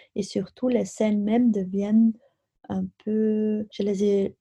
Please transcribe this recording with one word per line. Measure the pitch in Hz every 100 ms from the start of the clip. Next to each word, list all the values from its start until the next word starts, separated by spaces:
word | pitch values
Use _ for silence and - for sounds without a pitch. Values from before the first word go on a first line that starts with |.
| - -
et |
surtout | 196 202 190 - 254
les | 240
scènes | 196 - 214 208
mêmes | 208 226 247
deviennent | 208 185 196 202 220 226 220 _ _ _ _ -
un | 190 185 -
peu, | - 214 220 214 214 214 214
je | -
les | 202 196
ai | 208 202 196 -